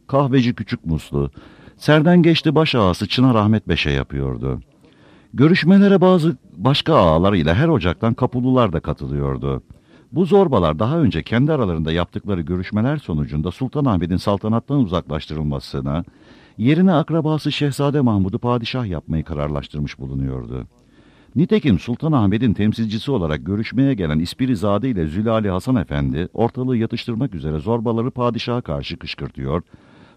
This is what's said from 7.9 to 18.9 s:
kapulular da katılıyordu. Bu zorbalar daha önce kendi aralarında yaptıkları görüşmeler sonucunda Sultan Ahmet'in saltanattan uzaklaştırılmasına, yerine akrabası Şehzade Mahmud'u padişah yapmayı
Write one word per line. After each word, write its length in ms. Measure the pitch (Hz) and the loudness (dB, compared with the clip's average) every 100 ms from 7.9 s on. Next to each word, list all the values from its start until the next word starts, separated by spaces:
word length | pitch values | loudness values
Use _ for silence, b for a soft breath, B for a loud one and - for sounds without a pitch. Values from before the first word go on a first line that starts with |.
| 85 117 | 0 -2
kapulular 580 | 113 127 123 123 127 113 | 0 -2 -2 0 2 2
da 80 | 78 | 0
katılıyordu. 840 | 78 73 67 71 69 65 67 65 - b b b b | -4 -6 -6 -4 -4 -4 -4 -6 -8 b b b b
Bu 120 | 131 | -4
zorbalar 540 | 180 202 185 120 82 76 | 2 4 4 4 2 2
daha 220 | 107 170 | 0 0
önce 220 | 131 82 | 0 0
kendi 300 | - 113 147 | -2 0 2
aralarında 400 | 151 104 80 78 | 0 -2 -2 -2
yaptıkları 480 | 82 85 104 - 92 | -2 -2 -6 -6 -6
görüşmeler 560 | 78 90 92 104 120 151 | -4 -6 -4 -2 -2 -2
sonucunda 540 | - 78 67 76 87 | -4 -4 -4 -4 -4
Sultan 340 | - 131 147 | -6 -6 -2
Ahmet'in 320 | 139 92 85 90 | 0 0 0 -2
saltanattan 640 | - 101 107 113 - 143 | 0 -2 0 -2 0 0
uzaklaştırılmasına, 1300 | 104 85 71 76 - 78 76 69 - 71 65 78 B B B B B - | 0 -2 -4 -8 -6 -6 -4 -4 -6 -8 -4 -4 B B B B B -4
yerine 340 | 113 156 190 | 0 4 4
akrabası 600 | 151 160 160 151 156 151 | 2 0 -2 -2 -2 -2
Şehzade 480 | - 147 131 143 147 | -2 -2 0 0 2
Mahmud'u 380 | 123 104 95 113 | 2 2 0 -2
padişah 480 | 120 123 113 131 | -2 -2 -2 -6
yapmayı 380 | 113 | -4